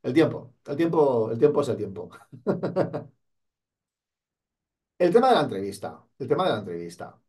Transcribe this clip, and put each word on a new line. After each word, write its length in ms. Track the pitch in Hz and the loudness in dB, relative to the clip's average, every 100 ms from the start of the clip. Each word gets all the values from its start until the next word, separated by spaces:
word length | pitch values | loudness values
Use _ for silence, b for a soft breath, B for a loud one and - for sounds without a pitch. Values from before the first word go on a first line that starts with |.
el 100 | - | 0
tiempo, 400 | 139 139 - - _ - | 2 2 0 -14 _ -10
el 100 | 147 | -4
tiempo, 540 | 165 160 143 120 110 | 0 2 2 2 -2
el 60 | 113 | 2
tiempo 220 | 147 143 | 2 2
es 60 | 127 | 0
el 80 | 101 | -4
tiempo. 340 | 101 92 87 - _ 123 | -6 -10 -14 -18 _ -8
<laughs> 680 | 208 185 185 185 - 147 - _ _ _ _ _ _ _ _ _ _ _ _ _ _ _ _ _ _ _ | -4 -4 -4 -2 -4 -6 -12 _ _ _ _ _ _ _ _ _ _ _ _ _ _ _ _ _ _ _
El 140 | 175 | 4
tema 160 | 220 262 | 6 6
de 60 | |
la 80 | 208 | 4
entrevista, 600 | 135 98 98 - - - _ _ | 2 -4 -8 -10 -12 -14 _ _
el 80 | 127 | -2
tema 160 | 160 | 0
de 60 | 185 | 0
la 60 | 113 | -2
entrevista. 540 | 92 85 87 87 - _ | -6 -10 -12 -14 -18 _